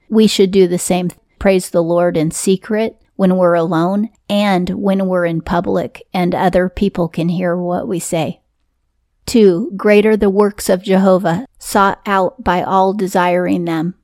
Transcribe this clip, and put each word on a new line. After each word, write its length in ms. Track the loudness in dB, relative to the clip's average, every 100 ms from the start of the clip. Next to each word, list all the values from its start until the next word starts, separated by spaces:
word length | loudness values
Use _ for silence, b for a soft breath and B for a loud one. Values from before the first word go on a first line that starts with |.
| _
We 160 | 2 4
should 240 | 4 2
do 180 | 4 2
the 120 | 0
same. 320 | -2 -2 -4 -8 _ _
Praise 320 | 0 0 0
the 140 | -2
Lord 340 | 0 2 0 0
in 140 | -2
secret 680 | -2 -2 -2 -2 -4 -4 -6 _ -2
when 200 | 0 2
we're 180 | 2
alone 560 | 2 0 0 -2 -2 -6 -8 -6
and 400 | -2 0 0 -2
when 380 | -4 -2 -2 0
we're 180 | -2 -2
in 160 | -2
public 600 | -4 -4 -2 -4 -4 -10 -10
and 200 | -4 -2
other 360 | 0 0 0 -2
people 380 | -2 -2 -2 -4
can 220 | -2 -4
hear 260 | -2 -2 -2
what 320 | -4 -4 -4
we 120 | -6
say. 420 | -6 -4 -4 -8 _ _ _ _ _ _ _ _ -2
Two, 460 | 4 6 4 -2 -4
great 300 | 2 4 4
are 120 | 2
the 120 | 2
works 400 | 2 0 -2 -2
of 120 | -2
Jehovah, 640 | 0 2 4 2 2 -4 -6 _
sought 420 | -4 0 2 0 -2
out 380 | 0 -2 -2
by 200 | -2 -2
all 300 | 0 2 2
desiring 720 | 0 -2 0 0 0 0 -2 -2
them. 300 | -4 -4 -8